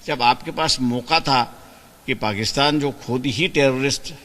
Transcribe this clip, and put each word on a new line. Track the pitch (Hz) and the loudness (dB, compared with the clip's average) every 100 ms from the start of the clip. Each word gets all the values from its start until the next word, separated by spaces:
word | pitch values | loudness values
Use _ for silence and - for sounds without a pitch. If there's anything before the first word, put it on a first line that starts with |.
| - | -6
जब | 147 | 0
आपके | 120 131 160 | 2 2 -2
पास | 147 160 - | -4 -2 0
मौका | 127 123 123 160 | 0 -2 0 0
था | 156 131 117 - - - - - - | 4 2 0 -6 -20 -20 -20 -16 -6
कि | |
पाकिस्तान | 123 110 101 110 - 143 151 | -2 0 0 -2 2 2 2
जो | 143 | -2
खुद | - - 127 131 | -6 -6 -4 -2
ही | 117 180 | -2 0
टेररिस्ट | - 139 131 139 - - - | 2 2 2 -2 -4 -8 -16